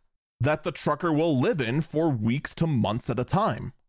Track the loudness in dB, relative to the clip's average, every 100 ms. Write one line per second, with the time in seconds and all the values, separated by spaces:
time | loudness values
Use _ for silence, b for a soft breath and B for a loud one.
0 | _ _ _ -2 0 0 -4 -4 -2 0
1 | 2 2 4 4 2 0 0 -2 -2 0
2 | 0 2 0 -2 -4 -2 0 2 0 0
3 | -2 -4 -2 0 0 -2 -8 -14